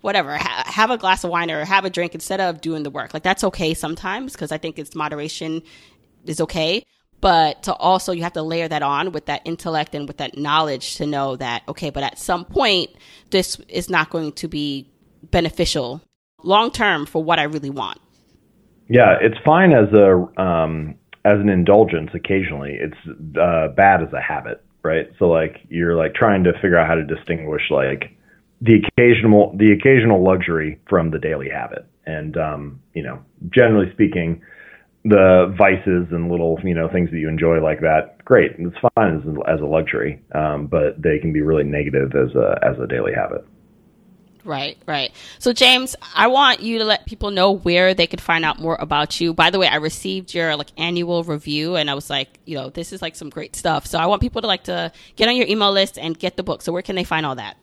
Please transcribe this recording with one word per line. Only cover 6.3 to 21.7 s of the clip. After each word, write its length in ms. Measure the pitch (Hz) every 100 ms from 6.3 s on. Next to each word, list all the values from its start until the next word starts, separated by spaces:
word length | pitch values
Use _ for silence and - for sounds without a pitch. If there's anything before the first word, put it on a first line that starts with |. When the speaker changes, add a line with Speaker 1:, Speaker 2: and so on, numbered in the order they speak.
| 156
Speaker 1:
okay. 400 | 160 175 160 208 _ _ _ _
But 400 | 196 170 156 -
to 100 | -
also, 380 | - 175 185 -
you 120 | 175
have 100 | 170
to 80 | 170
layer 260 | 156 165 160
that 140 | 151
on 300 | 143 143 180
with 140 | 156 -
that 160 | 147 -
intellect 480 | 170 170 156 151
and 120 | 147 143
with 120 | -
that 180 | 139 135
knowledge 600 | 147 156 156 131 - -
to 100 | 147
know 300 | 143 139 127
that, 260 | 127 120 -
okay, 200 | 156 180
but 140 | 139
at 160 | 139 -
some 260 | - 175
point, 460 | 175 - 247 185 - _ _ - _
this 280 | 190 180 - -
is 200 | - 175
not 220 | 175 156
going 220 | 170 151
to 160 | - 160
be 420 | 156 147 139 135 _ _ _ -
beneficial 720 | 180 165 - 170 156 123 151 _ _ _ _
long-term 640 | - 202 233 - 214 165 147
for 160 | 160
what 160 | 160 165
I 60 |
really 260 | 151 151 139
want. 280 | 135 101 - _ _ _ _ _ _ _ _ _
Speaker 2:
Yeah, 300 | 117 107 87
it's 140 | 110 110
fine 280 | - 160 190
as 200 | 135 104
a, 480 | 104 98 92 87 -
um, 540 | 92 85 80 80 78 69 _ -
as 160 | 101 104
an 80 | 104
indulgence 640 | 92 85